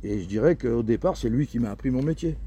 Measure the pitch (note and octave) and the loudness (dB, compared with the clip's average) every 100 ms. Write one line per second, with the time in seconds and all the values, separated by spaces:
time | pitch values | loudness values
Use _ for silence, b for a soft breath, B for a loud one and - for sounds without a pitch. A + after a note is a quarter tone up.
0 | G2 G#2 F2 G#2 C3+ F3 B2 A#2 A2 A2+ | -4 -4 -2 2 2 2 0 0 2 2
1 | E3+ F3 A#2+ A#2+ D3 A#2 A2+ G2+ C3+ B2+ | 2 0 0 0 0 0 -2 -2 -2 0
2 | C#3+ D#3+ E3+ D#3+ | 0 -2 -2 -4